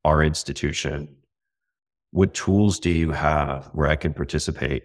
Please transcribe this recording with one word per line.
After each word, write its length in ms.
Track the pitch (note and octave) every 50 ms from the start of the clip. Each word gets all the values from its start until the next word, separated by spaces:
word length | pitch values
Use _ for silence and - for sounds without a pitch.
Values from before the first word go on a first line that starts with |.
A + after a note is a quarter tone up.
| -
our 180 | D2+ D#2 D2+
institution. 920 | D#2 D2+ D#2 - - - C#2+ - - D2 C#2 - - C#2+ D2 C#2+ D2+ D2 - _ _ _ _ _ _ _ _ _ _ _ _ _ _ _ _ _ _ _
What 240 | - F2+ F#2+ F#2+ -
tools 440 | - - G2+ F#2+ G2+ G#2 G2+ F#2 -
do 120 | - F2
you 220 | E2+ E2 E2 D#2
have 580 | D2 C#2+ D2+ D2+ D#2 D2+ D2 C#2+ C#2 C#2 - -
where 160 | - D#2 D2 C#2+
I 80 | D#2
can 160 | D2+ - E2
participate 720 | C#2+ - C#2+ - - D2 - - - - B1+ C2 C#2 B1+